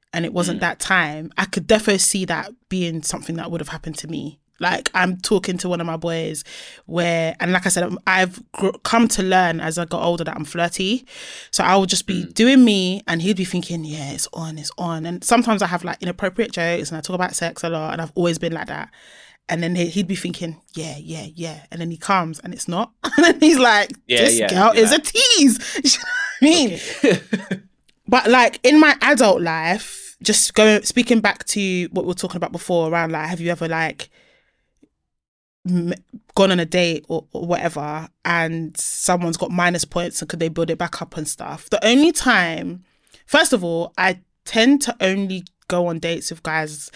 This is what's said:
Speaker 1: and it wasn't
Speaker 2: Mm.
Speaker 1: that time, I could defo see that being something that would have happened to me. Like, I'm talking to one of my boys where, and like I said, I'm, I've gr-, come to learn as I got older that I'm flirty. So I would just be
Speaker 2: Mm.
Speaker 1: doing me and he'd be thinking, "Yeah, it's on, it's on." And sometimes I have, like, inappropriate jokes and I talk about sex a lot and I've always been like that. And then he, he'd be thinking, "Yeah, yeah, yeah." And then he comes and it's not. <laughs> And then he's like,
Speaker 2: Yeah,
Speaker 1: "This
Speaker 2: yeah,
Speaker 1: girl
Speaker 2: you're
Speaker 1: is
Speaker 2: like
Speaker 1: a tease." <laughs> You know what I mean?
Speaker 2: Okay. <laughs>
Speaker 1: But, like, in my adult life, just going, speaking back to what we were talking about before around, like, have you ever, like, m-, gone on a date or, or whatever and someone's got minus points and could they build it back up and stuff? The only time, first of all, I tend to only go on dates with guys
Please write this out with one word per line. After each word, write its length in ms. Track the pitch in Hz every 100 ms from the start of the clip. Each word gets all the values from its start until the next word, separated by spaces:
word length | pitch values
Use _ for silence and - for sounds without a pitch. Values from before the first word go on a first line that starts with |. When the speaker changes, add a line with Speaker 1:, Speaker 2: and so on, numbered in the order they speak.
| _
Speaker 1:
and 120 | - 131
it 80 |
wasn't 240 | 175 175 180
Speaker 2:
Mm. 40 |
Speaker 1:
that 180 | 175 -
time, 520 | - 185 151 156 160 -
I 80 | 190
could 220 | 196 151
defo 320 | 220 220 190
see 260 | - 196 180
that 260 | 165 - 240 _
being 320 | 185 170 160
something 340 | - 175 - 165
that 120 | 175
would 120 | 170
have 80 | 151
happened 280 | 165 - -
to 80 | 151
me. 320 | 160 151 - _ _
Like, 300 | 175 180 - 190
I'm 220 | 185 180
talking 400 | - 196 190 180
to 100 | 185
one 100 | 175
of 60 | 170
my 100 | 165
boys 460 | 165 165 160 151 - - - - -
where, 480 | 165 170 165 160 -
and 120 | 170
like 140 | 185 185
I 20 |
said, 140 | 175
I'm, 160 | 175 185 -
I've 340 | 185 185 - -
gr-, 180 | - 196 190
come 240 | - 233 226
to 120 | -
learn 380 | 190 185 175 165
as 180 | 156 160
I 80 | 170
got 160 | 170
older 220 | 170 170
that 120 | 165 -
I'm 100 | 147
flirty. 600 | 170 170 - 190 247 - - - - -
So 120 | -
I 120 | 180 196
would 120 | 190
just 180 | 190 -
be 160 | 180
Speaker 2:
Mm. 100 | 170
Speaker 1:
doing 320 | - 233 269 240
me 380 | 196 185 190 -
and 140 | 165
he'd 160 | 180 185
be 80 | 185
thinking, 400 | 180 165 170 156
"Yeah, 260 | 151 139
it's 160 | 160 -
on, 240 | 170 160 156
it's 140 | 147 -
on." 280 | 175 160 165
And 180 | 175
sometimes 380 | - 240 240 208
I 60 | 180
have, 160 | 175
like, 180 | 175 -
inappropriate 500 | 180 175 190 185 220
jokes 380 | - 170 170 147
and 80 | 160
I 40 |
talk 120 | 156
about 220 | 185 180 -
sex 280 | 170 165
a 60 | 165
lot 240 | 165 156
and 80 | 165
I've 100 | 160 180
always 240 | 175 160
been 140 | 165
like 120 | 160 -
that. 220 | 151 - _ - - - _ -
And 120 | 165
then 120 | 170 175
he, 100 | 170
he'd 200 | 180 185
be 80 | 185
thinking, 440 | 175 170 165 160 _
"Yeah, 240 | 160 160 151
yeah, 280 | 160 160 160 160
yeah." 300 | 165 151 -
And 80 | 170
then 120 | 170
he 60 | 165
comes 420 | - 190 165 160
and 120 | -
it's 140 | 180 -
not. 240 | 175 240 _
<laughs> 0 | 339 -
And 80 | 339
then 140 | -
he's 200 | 311 277
like, 320 | 247 208 196 - -
Speaker 2:
Yeah, 140 | 120
Speaker 1:
"This 180 | 113 -
Speaker 2:
yeah, 100 | 208
Speaker 1:
girl 240 | 185 214 220
Speaker 2:
you're 80 | 220
Speaker 1:
is 60 |
Speaker 2:
like 100 | 302 -
Speaker 1:
a 40 |
tease." 480 | 440 508 440 277 220
<laughs> 240 | - -
You 80 | -
know 140 | - -
what 320 | - - -
I 40 | 294
mean? 340 | 339 240 165 - - 262
Speaker 2:
Okay. 160 | 175 - 190 - 190 -
<laughs> 420 | _ _ _ -
Speaker 1:
But, 200 | 247 214
like, 300 | 254 233 -
in 160 | 254 302
my 160 | 302 285
adult 400 | 247 269 220 180
life, 760 | 170 160 160 208 - - - -
just 300 | - 208 -
going, 280 | - 214 214
speaking 360 | 208 247 233 226
back 240 | 214 - -
to 400 | 208 190 180 170
what 140 | 185 170
we 20 |
were 60 |
talking 240 | 180 185 175
about 160 | 170
before 360 | 170 - 175 160
around, 220 | 170 165
like, 160 | 160 156
have 140 | 175
you 100 | 170
ever, 160 | 175 165
like, 420 | 160 160 160 - _ _ _ _ _ _ _ _ _ _ _ _ _ _ _ 180
m-, 260 | 180 170 - _ - _ -
gone 160 | 190
on 80 | 180
a 60 | 165
date 380 | 180 175 165 -
or, 160 | 165 -
or 120 | - 170
whatever 640 | 175 170 151 147 151 160 _
and 540 | 170 170 165 165 160 -
someone's 580 | - - - 180 170 165
got 140 | -
minus 320 | 180 175 262
points 380 | - 175 170 -
and 80 | 160
could 100 | 165
they 80 | 165
build 220 | 160 165
it 80 | 160
back 240 | 170 -
up 160 | 165 -
and 100 | 156
stuff? 420 | - - 147 -
The 160 | 202 214
only 260 | 254 330
time, 720 | - 262 208 170 165 175 180 _ _ _ _ _
first 260 | 294 330
of 80 | 233
all, 300 | 175 165 170 -
I 240 | 185 185 _ _ -
tend 360 | 226 240 285
to 120 | - -
only 420 | 190 196 196 185 180 _ -
go 200 | 180 175
on 120 | 165
dates 300 | 170 170 -
with 140 | 170
guys 460 | - 160 156 151 -